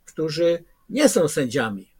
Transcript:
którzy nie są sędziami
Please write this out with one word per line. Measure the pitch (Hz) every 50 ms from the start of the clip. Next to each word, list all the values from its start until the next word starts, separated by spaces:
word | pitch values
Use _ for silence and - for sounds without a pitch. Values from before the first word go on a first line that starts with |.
| _
którzy | - - - 156 160 151 156 170 170 170 170 - _ _ _ _ _
nie | - 240 - -
są | - 233 170 151
sędziami | - 160 139 123 110 139 120 113 104 98 95 _ _